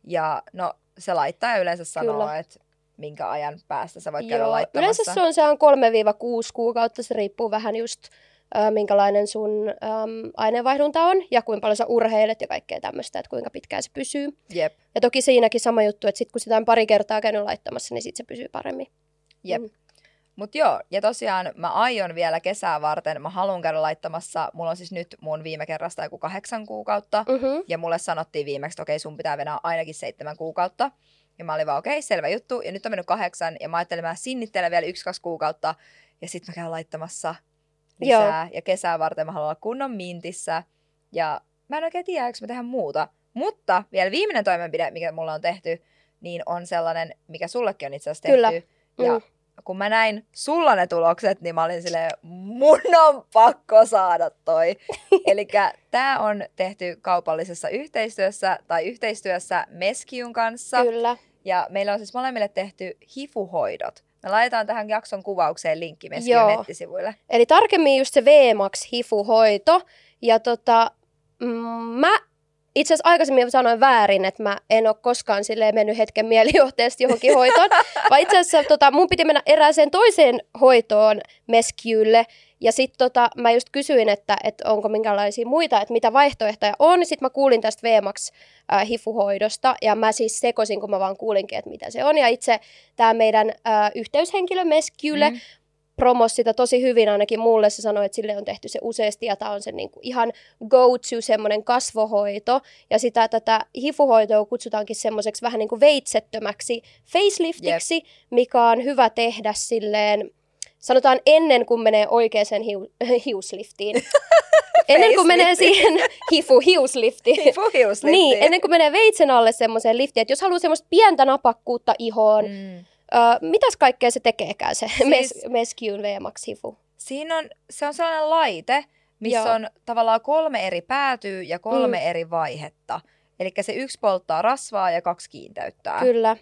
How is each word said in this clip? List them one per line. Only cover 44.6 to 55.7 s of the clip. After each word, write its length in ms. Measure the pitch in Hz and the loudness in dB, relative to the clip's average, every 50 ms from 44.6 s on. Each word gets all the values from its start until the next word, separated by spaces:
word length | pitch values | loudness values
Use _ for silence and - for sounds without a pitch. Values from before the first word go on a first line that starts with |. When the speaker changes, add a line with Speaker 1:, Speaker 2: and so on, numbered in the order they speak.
| 175 165 156 165 165 143 | -4 -6 -4 -4 -4 -6
Speaker 1:
mikä 220 | - 165 170 165 | -6 -8 -8 -8
mulla 200 | 160 165 160 160 | -8 -8 -8 -8
on 80 | 156 156 | -8 -6
tehty, 420 | 160 170 170 185 _ 170 165 165 _ _ _ _ _ _ _ _ | -6 -6 -6 -6 _ -8 -8 -8 _ _ _ _ _ _ _ _
niin 220 | - 175 175 175 - | -16 -14 -12 -12 -8
on 200 | - 170 175 175 | -8 -8 -10 -8
sellainen, 480 | - 185 170 165 165 165 165 165 160 - _ _ _ | -6 -6 -4 -4 -4 -4 -6 -8 -10 -12 _ _ _
mikä 200 | 160 160 - 170 | -12 -12 -12 -8
sullekin 380 | - 240 240 208 - _ 147 | -6 -4 -4 -4 -6 _ -12
on 80 | 139 139 | -14 -14
itse 160 | 143 - 147 | -12 -12 -12
asiassa 180 | 156 - - 320 | -12 -8 0 4
Speaker 2:
Kyllä. 220 | 277 254 233 220 | 4 4 4 2
Speaker 1:
tehty. 180 | 170 170 _ _ _ _ _ _ _ - | 0 -4 _ _ _ _ _ _ _ -2
Ja 140 | 247 240 | 0 0
Speaker 2:
Mm. 80 | 233 220 _ _ _ _ _ _ _ - _ | 0 -2 _ _ _ _ _ _ _ -20 _
Speaker 1:
kun 140 | - 185 190 | -12 -8 -6
mä 100 | 196 208 | -4 0
näin 380 | 220 226 220 220 208 214 _ _ | 0 2 2 0 -2 -6 _ _
sulla 420 | _ - - - 302 339 330 285 220 | _ -12 -6 -4 -2 2 2 2 2
ne 120 | 190 180 | 2 0
tulokset, 540 | 175 175 170 165 165 170 - 233 202 196 _ | -2 0 0 0 0 0 0 -2 -4 -4 _
niin 140 | 165 170 165 | -8 -6 -4
mä 100 | 165 165 | -4 -4
olin 180 | 165 180 170 | -4 -4 -8
silleen, 280 | 170 175 165 165 165 165 - _ | -8 -6 -6 -4 -4 -6 -8 _
"Mun 580 | _ 165 175 185 190 202 226 247 269 302 302 - - - 349 330 320 311 | _ -20 -20 -16 -16 -14 -4 2 6 6 6 6 4 4 6 8 8 6
on 160 | 285 262 - _ | 6 2 -8 _
pakko 540 | _ 220 226 240 - _ _ - 220 220 220 | _ 6 6 6 4 _ _ 4 6 6 6
saada 440 | - 220 196 185 180 170 165 170 156 _ _ _ | 6 4 0 2 2 0 0 -2 -4 _ _ _
toi." 320 | - 165 160 165 170 202 _ _ - | -2 0 2 2 0 -2 _ _ -16
Speaker 2:
<laughs> 380 | - - _ _ 392 359 370 | -16 -16 _ _ 2 4 4
Speaker 1:
Elikkä 460 | - 294 302 311 - - 208 196 - | 2 2 2 2 2 0 0 0 0